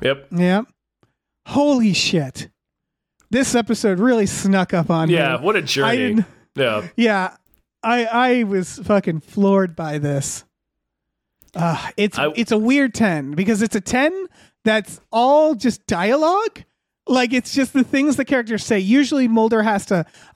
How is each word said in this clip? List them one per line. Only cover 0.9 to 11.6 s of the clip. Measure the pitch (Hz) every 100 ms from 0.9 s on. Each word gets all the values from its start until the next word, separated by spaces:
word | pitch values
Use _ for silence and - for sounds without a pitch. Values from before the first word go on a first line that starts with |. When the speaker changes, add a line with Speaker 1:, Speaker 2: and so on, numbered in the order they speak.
| _ _ _ _ _ -
Speaker 2:
Holy | 262 294 262 220
shit. | 170 - 180 131 - - _ _ _ _ _ _ _ _
This | 240 262 240
episode | 220 220 214 180
really | 240 233 196
snuck | - 196 196 180
up | 180 156
on | 165 160
Speaker 1:
Yeah, | 165 139 123
Speaker 2:
me. |
Speaker 1:
what | 160 214
a |
Speaker 2:
I |
Speaker 1:
journey. | 143 135 220 247
Speaker 2:
didn't | 254 220 185 _ _ -
Speaker 1:
Yeah. | 123 107 175 -
Speaker 2:
Yeah. | 233 196 185 - _ _ _ _
I, | 226 240 226
I | 233 254 247
was | 214 196 175 -
fucking | 202 208 185 160
floored | - - 196 196 185 165
by | 156 147
this. | 147 139 - - - _ _ _ _ _ _ _ _ _ _
Uh, | -